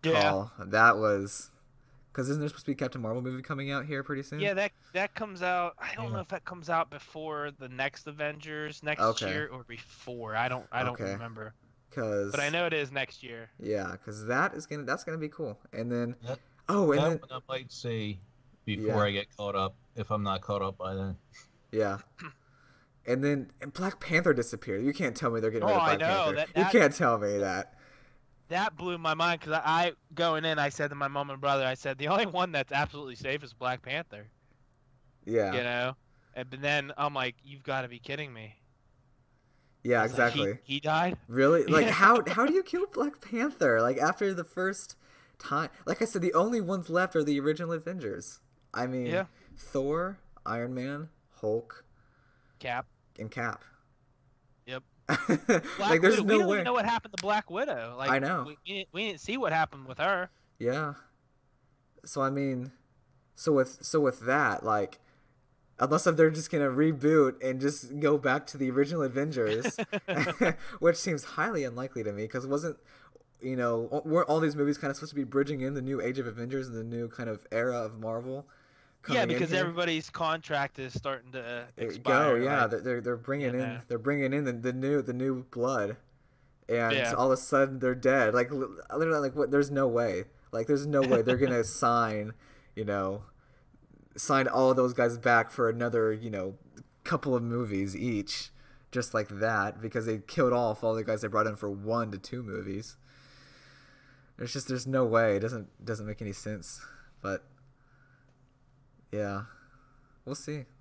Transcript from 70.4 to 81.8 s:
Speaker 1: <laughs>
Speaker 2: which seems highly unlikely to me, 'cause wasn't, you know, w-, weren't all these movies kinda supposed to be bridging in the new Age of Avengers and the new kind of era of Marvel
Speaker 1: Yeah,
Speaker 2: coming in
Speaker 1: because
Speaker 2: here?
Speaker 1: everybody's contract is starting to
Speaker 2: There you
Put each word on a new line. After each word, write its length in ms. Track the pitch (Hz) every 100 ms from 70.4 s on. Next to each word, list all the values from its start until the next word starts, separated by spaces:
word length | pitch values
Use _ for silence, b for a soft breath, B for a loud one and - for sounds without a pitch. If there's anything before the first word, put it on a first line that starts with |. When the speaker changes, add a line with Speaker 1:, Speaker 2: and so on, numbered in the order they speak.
Speaker 1:
<laughs> 360 | 196 160 - -
Speaker 2:
which 180 | 165 165
seems 280 | 190 151
highly 400 | - - 185 190
unlikely 380 | 131 117 131 123
to 80 | 104
me, 160 | 101 110
'cause 180 | 127 135
wasn't, 300 | 143 165 - b b b - _ _
you 160 | 131 127
know, 320 | 120 117 117
w-, 220 | 147 156
weren't 140 | 165 160
all 120 | 156
these 140 | 160 147
movies 200 | 143 143
kinda 160 | 147
supposed 160 | 135 151
to 60 | 143
be 80 |
bridging 380 | 127 135 143 147
in 120 | 131
the 80 | 143
new 180 | 127 135
Age 180 | 117 127
of 80 | 120
Avengers 420 | 110 120 135 127
and 80 | 113
the 80 |
new 240 | 113 117 117
kind 200 | - 117
of 160 | 107 -
era 280 | 113 120 120
of 200 | 110 110
Marvel 480 | 110 113 127 131 147 b b b b b -
Speaker 1:
Yeah, 120 | 254
Speaker 2:
coming 20 |
in 60 | 185
Speaker 1:
because 220 | - 160
Speaker 2:
here? 80 | 180
Speaker 1:
everybody's 500 | 180 170 170 160 156
contract 680 | - 165 160 - 147 139 -
is 140 | 131
starting 400 | - 143 135 123
to 60 | 131
Speaker 2:
There 260 | 117 120 120
you 80 | -